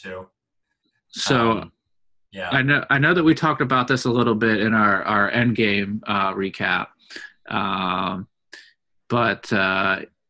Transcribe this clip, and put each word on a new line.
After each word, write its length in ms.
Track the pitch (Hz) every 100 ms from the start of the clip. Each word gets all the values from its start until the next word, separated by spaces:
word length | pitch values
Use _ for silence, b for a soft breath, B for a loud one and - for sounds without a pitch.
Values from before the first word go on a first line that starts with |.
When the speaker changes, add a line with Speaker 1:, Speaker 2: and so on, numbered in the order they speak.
Speaker 1:
too. 240 | 98 92 92 _ _ _ _ _ _ _ _
Speaker 2:
So, 420 | - - 135 113
Speaker 1:
Um, 200 | 107 82 _ _ _ _ _ _
yeah. 180 | 139 180
Speaker 2:
I 120 | 135
know, 220 | 131 143 -
I 80 | 139
know 160 | 151
that 100 | 175
we 100 | 160
talked 260 | 156 160 143
about 260 | 135 131 123
this 160 | 127
a 60 | 127
little 240 | 120 120
bit 260 | 110 113 107
in 140 | 110
our, 280 | 110 104 95
our 260 | - 107 101
Endgame, 680 | 117 120 113 107 101 98 107 -
uh, 260 | 101 98
recap. 540 | 95 95 - 92 90 - _ B B B B -
Um, 800 | 104 98 95 92 92 92 92 - _ _ B B _ _ _ -
but, 420 | 120 113 101 -
uh, 480 | 107 95 95 95 95 - _